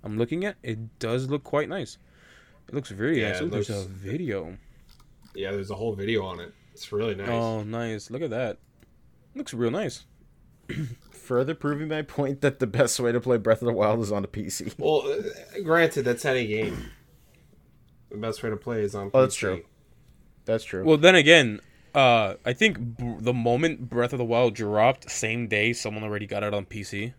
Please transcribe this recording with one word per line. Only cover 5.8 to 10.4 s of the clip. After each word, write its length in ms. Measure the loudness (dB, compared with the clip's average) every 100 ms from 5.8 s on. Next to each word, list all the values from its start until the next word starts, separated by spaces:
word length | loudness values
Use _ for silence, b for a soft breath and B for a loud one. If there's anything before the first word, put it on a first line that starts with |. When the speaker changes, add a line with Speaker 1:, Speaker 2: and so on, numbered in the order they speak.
| -6
Speaker 2:
video 320 | -4 -2 -2 -2
on 140 | -10
it. 120 | -14 _ _
It's 180 | -20 -8
really 220 | -4 -4
nice. 140 | -4 -2
Speaker 1:
Oh, 320 | -2 -2 -4
nice. 480 | -6 -6 -6 -8 -10
Look 100 | -8
at 80 | -6
that. 280 | -4 -4 -6 _ _ _ _ _ _ _
Looks 200 | -14 -10
real 160 | -2 -2
nice. 340 | 0 -4 -8 -20 _ -20 _